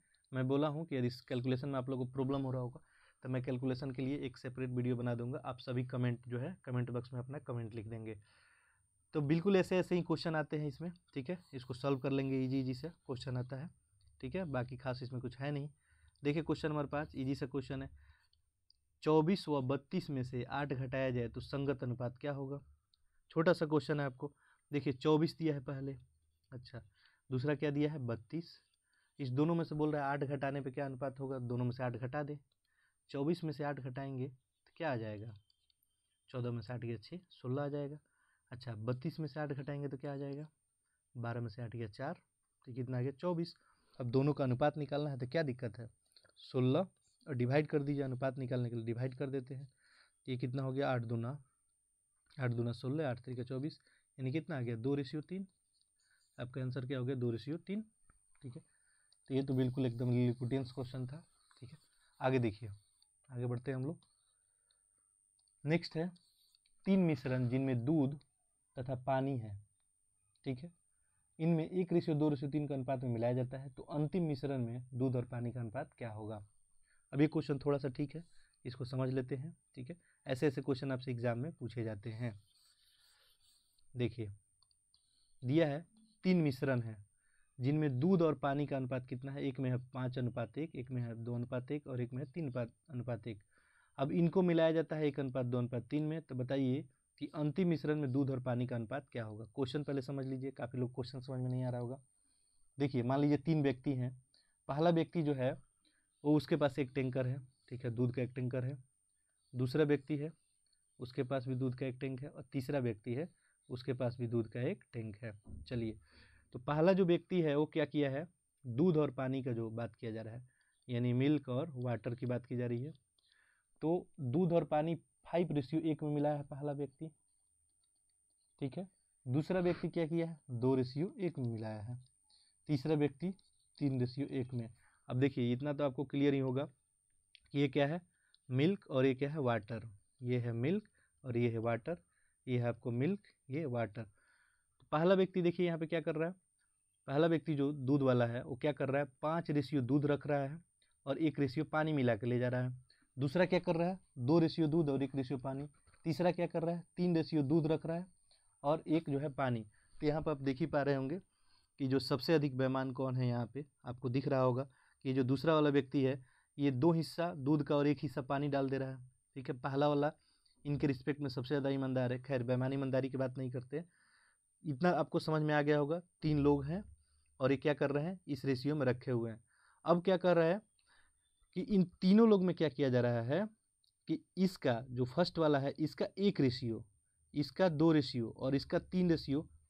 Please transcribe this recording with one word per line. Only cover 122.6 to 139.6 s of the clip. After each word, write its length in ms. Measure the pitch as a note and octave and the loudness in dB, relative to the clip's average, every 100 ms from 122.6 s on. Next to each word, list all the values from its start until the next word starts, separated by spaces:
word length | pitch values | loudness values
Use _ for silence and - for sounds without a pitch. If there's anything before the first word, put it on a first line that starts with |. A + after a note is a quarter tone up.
| A#2+ | -2
रही 160 | A#2+ | -2
है, 100 | C#3+ - _ _ _ _ _ _ _ - | -6 -12 _ _ _ _ _ _ _ -6
तो 260 | D3+ F3 - - | -2 -2 -4 -6
दूध 320 | B2+ D3 F3+ | 0 2 4
और 100 | E3+ D3+ | 4 2
पानी 300 | D3+ D#3+ E3 _ _ - | 0 2 -2 _ _ -4
फ़ाइव 260 | E3+ E3 | 0 0
रेशियो 300 | D3 B2+ D#3+ | 0 0 0
एक 180 | D#3+ D3+ | 0 -2
में 60 | D3+ | -2
मिलाया 260 | D3 D3 D3 | 0 0 0
है 80 | D3 | -6
पहला 260 | C#3 D3 | -8 -6
व्यक्ति, 360 | C#3 C3+ - D#3 _ _ _ _ _ _ _ _ _ _ _ _ _ _ - | -6 -6 -8 -14 _ _ _ _ _ _ _ _ _ _ _ _ _ _ -6
ठीक 160 | C#3 E3 | -6 -6
है। 100 | F#3+ _ _ _ B2 | -12 _ _ _ -2
दूसरा 340 | C#3 D3+ F#3 | 0 2 2
व्यक्ति 280 | F3 E3+ E3+ | 2 0 -2
क्या 160 | E3+ D#3 | -2 0
किया 200 | E3 E3 | 0 -2
है, 120 | D#3+ - | -6 -8
दो 220 | A#2+ B2+ C3 | 0 2 4
रेशियो 380 | B2+ C#3 F#3+ D4 | 2 -2 -4 -2
एक 180 | F3 C#3+ | -6 -2
में 80 | A#2+ | -4
मिलाया 340 | A2+ A2 G#2+ | -4 -6 -8
है, 160 | G#2+ B2 - _ _ - _ _ - | -8 -12 -14 _ _ -20 _ _ -2
तीसरा 260 | C#3+ D3+ D3+ | -2 0 2
व्यक्ति 380 | D3 - F3+ F#3 _ _ _ - | 2 0 -8 -8 _ _ _ -2
तीन 220 | D3 C3 | 0 0
रेशियो 280 | B2 B2+ C#3+ | -2 -2 -4
एक 200 | C#3 B2+ | -4 -4
में। 160 | B2 A2+ - _ _ - | -6 -8 -12 _ _ -4
अब 100 | B2 | 2
देखिए 320 | C#3 C3 A#2+ | 2 2 0
इतना 200 | B2 D3 | 0 -2
तो 100 | C#3+ | 0
आपको 200 | C#3+ B2 C#3 | -2 -2 -4
क्लियर 280 | C#3+ C#3+ | 2 2
ही 60 | C#3 | 2
होगा 260 | C3 B2+ D3 _ _ _ _ _ _ - _ | 0 -2 -4 _ _ _ _ _ _ -20 _
कि 80 | C#3 | 0
ये 80 | C#3+ | 2
क्या 180 | C#3+ C#3+ | 4 2
है, 140 | F3 - _ _ _ - | 0 -8 _ _ _ -2
मिल्क 380 | B2+ D#3+ G3 - | 2 4 2 0
और 180 | C3 C3 | 4 4
ये 80 | B2 | 4
क्या 140 | C#3 | -2
है, 100 | D#3+ | 0
वाटर। 480 | B2+ A#2 | 0 0